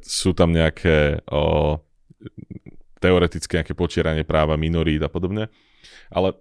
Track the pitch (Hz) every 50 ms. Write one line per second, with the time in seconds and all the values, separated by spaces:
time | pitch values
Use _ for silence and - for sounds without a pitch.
0 | - - - - - 92 85 - 87 85 82 82 82 78 - - - 85 78 76
1 | 73 73 73 - - - - 76 76 80 80 76 76 76 76 76 - _ _ _
2 | _ - _ _ - - - - - - - - - - - - - - - _
3 | - 90 90 87 87 85 - 82 - - - 82 78 - - - 87 82 - 85
4 | 80 80 78 78 78 - 80 78 76 78 78 78 78 80 85 82 80 82 76 76
5 | 78 73 - 87 92 87 101 107 107 - _ _ _ _ _ _ - - - -
6 | - - - 87 95 95 - -